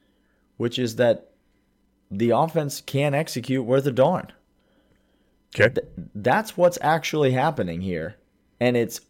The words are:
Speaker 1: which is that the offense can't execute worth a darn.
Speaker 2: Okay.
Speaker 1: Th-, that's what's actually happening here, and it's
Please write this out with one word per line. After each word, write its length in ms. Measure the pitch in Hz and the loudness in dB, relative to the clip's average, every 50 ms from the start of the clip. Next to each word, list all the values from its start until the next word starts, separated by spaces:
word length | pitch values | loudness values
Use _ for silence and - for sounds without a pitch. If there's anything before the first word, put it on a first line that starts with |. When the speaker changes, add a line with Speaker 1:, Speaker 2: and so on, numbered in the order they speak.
| _ _ _ _ _ _ _ _ _ _ _ | _ _ _ _ _ _ _ _ _ _ _
Speaker 1:
which 220 | - 117 123 120 131 | -6 -6 -4 -2 -2
is 180 | 127 113 110 | -4 -4 0
that 340 | 113 120 117 113 - - _ _ _ _ _ _ _ _ _ _ _ _ _ _ _ _ _ | 2 4 4 4 2 -2 _ _ _ _ _ _ _ _ _ _ _ _ _ _ _ _ _
the 200 | 95 98 117 120 | -4 0 2 2
offense 500 | 113 120 156 160 - 165 151 139 - - | 4 2 2 0 0 -2 -2 -2 -6 -10
can't 340 | - - - 135 143 147 139 | -8 -4 -2 0 0 0 0
execute 500 | 143 156 139 - 127 113 - 131 135 120 | -2 -2 -4 -6 -8 -4 -2 -2 -2 0
worth 200 | 113 127 135 135 | 0 0 2 2
a 60 | 143 | 0
darn. 400 | 120 123 131 156 185 - - - - _ _ _ _ _ _ _ _ _ _ _ _ _ _ _ _ _ _ _ _ _ _ _ - | 2 4 4 4 2 0 -6 -10 -18 _ _ _ _ _ _ _ _ _ _ _ _ _ _ _ _ _ _ _ _ _ _ _ 2
Speaker 2:
Okay. 200 | - 104 120 - | 2 2 4 2
Speaker 1:
Th-, 120 | - - - - - 82 - - | -2 -6 -8 -12 -16 -16 -14 -12
that's 420 | 104 98 120 139 208 220 - - | -4 0 2 2 2 0 -4 0
what's 220 | - 175 175 175 - | 2 2 2 2 0
actually 520 | - 147 160 165 151 - - 156 147 127 | 0 0 0 0 -2 -4 0 2 2 2
happening 500 | 127 127 139 160 151 139 101 90 82 85 | 2 2 0 0 0 -2 -4 -4 -6 -6
here, 340 | 92 95 87 80 80 80 - - _ _ _ _ _ _ _ - | -6 -4 -4 -6 -6 -8 -12 -16 _ _ _ _ _ _ _ -2
and 180 | 120 123 123 | 0 2 2
it's 240 | 120 117 - - - - | 2 0 -2 -4 -12 -16